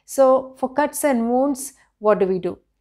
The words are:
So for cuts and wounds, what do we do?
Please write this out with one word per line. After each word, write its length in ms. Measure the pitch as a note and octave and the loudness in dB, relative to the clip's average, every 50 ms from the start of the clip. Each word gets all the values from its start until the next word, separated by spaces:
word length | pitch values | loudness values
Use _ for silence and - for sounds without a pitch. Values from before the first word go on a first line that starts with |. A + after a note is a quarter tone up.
| _ | _
So 500 | - - C4+ C4+ C4 C4 C4 C4 - - - | -6 0 2 4 4 4 2 0 -4 -10 -8
for 140 | - C4 C4 | -8 -6 -2
cuts 300 | - D4 C#4+ D4 - - | -2 -4 -2 -2 -2 -2
and 260 | D4 C4 A#3 A3+ A#3 | 0 0 0 0 0
wounds, 420 | A#3+ B3+ C4+ C#4+ C#4+ B3+ - - - _ _ _ _ _ | 0 0 0 0 -2 -4 -8 -14 -16 _ _ _ _ _
what 220 | G#3+ G#3 G#3 F3+ | 0 0 2 2
do 60 | G3+ | 2
we 120 | F3+ F#3+ F#3 | 0 -2 -2
do? 200 | F3+ F#3 F#3+ - _ _ _ _ | -4 -6 -8 -10 _ _ _ _